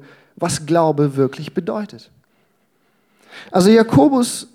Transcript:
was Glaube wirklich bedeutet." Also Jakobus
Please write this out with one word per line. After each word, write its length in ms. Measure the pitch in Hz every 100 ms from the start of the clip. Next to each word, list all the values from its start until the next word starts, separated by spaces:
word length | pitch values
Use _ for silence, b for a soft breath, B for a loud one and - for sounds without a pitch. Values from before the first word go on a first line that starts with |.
| b b b -
was 300 | 175 - 147
Glaube 500 | 170 160 147 147 135
wirklich 360 | 135 147 147
bedeutet." 580 | - 170 214 208 113 _ _ _ _ _ _ _ _ B B B B B B B
Also 200 | 190 185
Jakobus 760 | 226 226 277 285 262 240 - -